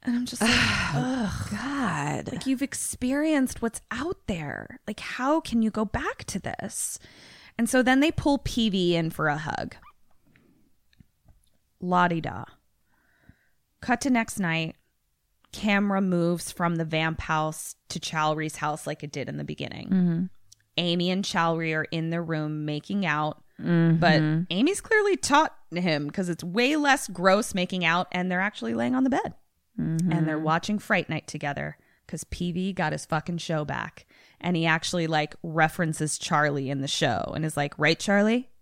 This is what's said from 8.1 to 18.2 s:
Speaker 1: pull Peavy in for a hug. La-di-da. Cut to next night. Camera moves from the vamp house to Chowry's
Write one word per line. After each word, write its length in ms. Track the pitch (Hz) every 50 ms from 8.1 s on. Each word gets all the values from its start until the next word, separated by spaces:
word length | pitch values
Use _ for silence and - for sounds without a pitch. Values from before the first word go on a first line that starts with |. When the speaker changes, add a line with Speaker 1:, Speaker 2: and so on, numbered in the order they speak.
| 320
Speaker 1:
pull 240 | - - 311 285
Peavy 580 | 269 - - - - 226 226 185 196 180 175 175
in 140 | 165 165 160
for 200 | 156 - 156 156
a 100 | 147 151
hug. 360 | 160 156 - - - - - - - - _ _ _ _ _ _ _ _ _ _ _ _ _ _ _ _ _ _ _ _ _ _ - _ _ _ _ _ - _ _ _ _ _ _ _ _ _
La-di-da. 640 | - 175 180 180 175 175 170 165 160 160 - - - - - _ _ _ _ _ _ _ _ _ _ _ _ _ _ _ - _ _ _ _ _ _ _ _ _
Cut 220 | - - 254 240 -
to 80 | 285
next 280 | 254 233 226 - - -
night. 380 | 196 170 160 165 160 160 - _ _ _ _ _ _ _ _ _ _ _ _ _ _ _ -
Camera 500 | - - 214 202 202 202 202 196 196 196
moves 500 | 185 180 175 170 170 175 170 - - -
from 240 | - 180 170 175
the 80 | 165 165
vamp 380 | 160 160 160 160 160 160 - -
house 520 | - 165 156 156 156 156 - - - - _ _ _
to 100 | - 170
Chowry's 580 | - - - 160